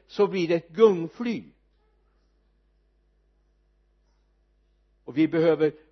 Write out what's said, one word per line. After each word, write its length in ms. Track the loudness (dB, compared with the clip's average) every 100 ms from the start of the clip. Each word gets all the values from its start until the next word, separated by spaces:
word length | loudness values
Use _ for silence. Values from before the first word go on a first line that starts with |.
| _
så 200 | -2 -2
blir 200 | -2 -2
det 80 | -2
ett 140 | -4
gungfly. 720 | 4 4 4 -6 -10 -8 -8 -12 _ _ _ _ _ _ _ _ _ _ _ _ _ _ _ _ _ _ _ _ _ _ _ _ _ _ _ _ _ _ _ _ _ _ _
Och 140 | -10 -2
vi 100 | -2
behöver 460 | 0 0 2 -2 -4 _